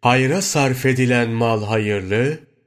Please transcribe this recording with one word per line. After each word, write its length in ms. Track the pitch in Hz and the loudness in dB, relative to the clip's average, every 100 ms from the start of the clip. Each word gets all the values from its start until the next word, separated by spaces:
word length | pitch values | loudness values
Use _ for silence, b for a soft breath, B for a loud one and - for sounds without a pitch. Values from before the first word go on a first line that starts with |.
Hayra 420 | 117 127 131 180 | 0 2 2 0
sarf 440 | 190 156 135 127 131 | -2 0 0 0 0
edilen 440 | 127 123 123 117 | 2 2 2 0
mal 340 | 113 117 110 | 0 0 0
hayırlı, 720 | 104 110 104 101 95 107 131 156 - _ | -2 -2 0 -2 -2 -2 -2 -4 -12 _